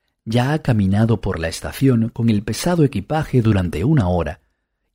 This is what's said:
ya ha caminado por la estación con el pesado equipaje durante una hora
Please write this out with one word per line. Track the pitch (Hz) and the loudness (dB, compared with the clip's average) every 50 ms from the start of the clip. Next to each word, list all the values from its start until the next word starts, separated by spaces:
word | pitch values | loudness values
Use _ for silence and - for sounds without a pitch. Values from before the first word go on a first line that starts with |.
| _ _ _ _ _ | _ _ _ _ _
ya | 113 110 123 123 135 151 | -2 0 0 0 0 -2
ha | 160 - | -2 0
caminado | - 123 107 101 95 98 101 113 113 117 104 | 0 0 2 2 2 2 2 2 2 2 0
por | - 104 92 82 | -2 -4 -6 -4
la | 80 82 | -6 -6
estación | 80 - - 78 - - 135 135 127 113 113 113 | -8 -8 -10 -12 -6 0 2 2 2 2 0 -2
con | - - 120 117 | -2 -2 0 2
el | 110 101 101 | 2 0 0
pesado | - 110 - - 170 180 170 151 | -4 -6 -4 -2 0 2 2 2
equipaje | 135 - 98 - - 147 160 147 - - 131 | 2 2 -2 -4 -4 -4 -4 -2 0 0 2
durante | 107 110 107 98 90 87 76 76 87 | 2 2 2 2 0 -2 -2 -2 0
una | 131 160 147 101 87 | 2 2 2 2 2
hora | 90 87 82 76 - - _ _ _ _ _ _ _ _ _ _ | 0 0 -2 -4 -6 -10 _ _ _ _ _ _ _ _ _ _